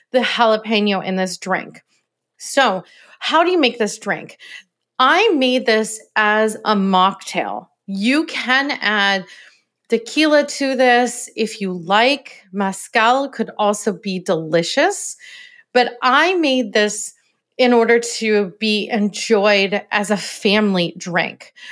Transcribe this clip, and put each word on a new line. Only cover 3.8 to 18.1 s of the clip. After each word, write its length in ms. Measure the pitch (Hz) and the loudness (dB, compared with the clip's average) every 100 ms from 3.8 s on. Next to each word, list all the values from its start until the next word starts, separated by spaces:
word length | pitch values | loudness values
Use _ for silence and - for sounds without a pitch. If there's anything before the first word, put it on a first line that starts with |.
| 208 - | -4 -4
drink? 400 | 202 160 - - - - - _ _ - | -8 -8 -10 -20 -20 -20 -20 _ _ 0
I 300 | 262 339 453 | 2 4 2
made 320 | 302 254 254 233 | 2 2 0 0
this 340 | 220 214 - - - | 0 0 -8 -8 -2
as 380 | 214 214 220 214 | 0 2 0 0
a 100 | - | -2
mocktail. 920 | 202 196 185 185 - - 185 104 107 - _ | 0 2 4 2 0 -8 -6 -6 -8 -12 _
You 400 | - 196 220 294 | -12 -4 0 0
can 460 | 330 - 233 262 277 | 0 -4 -2 0 0
add 560 | - 202 214 196 196 175 - - _ _ _ - | -4 -2 0 2 0 -4 -16 -20 _ _ _ -4
tequila 560 | 226 - - 311 294 285 | -4 -2 0 4 4 2
to 280 | - 269 | -2 -2
this 540 | 262 254 240 247 240 - - | 2 4 4 2 -4 -10 -6
if 240 | 220 - | -6 -4
you 140 | 196 | -6
like. 720 | 180 165 202 247 277 - - 190 | -6 0 2 2 0 -6 -20 _
Mezcal 760 | 190 196 190 - 233 226 262 277 | -4 -4 -4 -4 0 2 2 0
could 220 | 269 220 - | -6 -8 -2
also 340 | 208 208 - | -2 0 -4
be 280 | 180 202 185 | -6 -6 -6
delicious, 920 | 175 165 160 165 170 - 339 392 - - - - - - _ | -2 -4 0 -2 0 0 0 -2 -8 -14 -18 -20 -20 -20 _
but 240 | 247 247 - | 0 0 0
I 360 | 254 269 339 370 | 0 2 2 2
made 360 | 294 262 214 | 0 0 0
this 400 | 214 208 208 - - _ _ _ - | 0 0 -2 -10 -14 _ _ _ 0
in 160 | 247 | 2
order 240 | 240 226 233 | 4 4 2
to 560 | 233 | 0